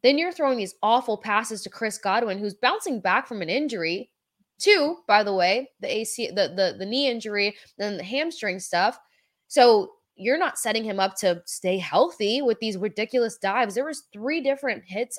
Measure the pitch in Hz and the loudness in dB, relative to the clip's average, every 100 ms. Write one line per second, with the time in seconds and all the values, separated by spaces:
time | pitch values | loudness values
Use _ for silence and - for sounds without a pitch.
0 | 240 285 349 339 277 254 190 - 208 240 | 4 4 2 0 0 0 -2 -2 2 2
1 | 247 208 214 208 226 214 196 - 220 214 | 2 -4 0 -2 -2 -8 -10 -6 -6 -4
2 | 202 208 226 196 208 196 247 415 359 233 | 0 0 0 -4 -6 0 0 0 -2 -2
3 | 277 202 262 220 165 233 302 226 165 185 | 2 0 0 -8 -4 -2 -2 -4 -4 -4
4 | 240 _ _ _ _ - 392 403 294 349 | -8 _ _ _ _ -2 4 6 4 -2
5 | - 214 208 190 175 220 269 - 196 214 | 2 2 4 2 2 2 -2 -10 -6 -4
6 | 220 - 233 196 185 185 185 101 190 254 | -4 -6 -4 -2 -2 0 -2 -2 -6 -2
7 | 277 233 220 208 202 208 - - 208 190 | -2 -2 -4 -2 -2 -4 -18 -8 -6 -6
8 | 180 262 330 320 208 185 - 175 202 254 | -6 -4 -4 -4 -6 -6 -2 0 0 0
9 | _ _ _ _ - - 247 214 - - | _ _ _ _ -4 6 8 8 2 -10
10 | _ - 202 302 339 - 226 220 220 196 | _ -8 -2 0 0 -2 -4 -4 -4 -2
11 | 190 190 190 175 - - 185 190 160 170 | -2 0 0 -2 -4 -8 -2 -2 0 2
12 | 330 - 208 247 269 220 226 190 208 - | 2 2 -2 0 0 -2 -4 -4 -6 -4
13 | 226 254 233 - 196 214 226 196 294 302 | -2 0 0 -2 -2 0 -2 -2 -6 -6
14 | - 208 233 320 269 269 277 214 - 190 | -14 -10 -4 -2 -2 -2 -2 -6 -8 -8
15 | 240 | -8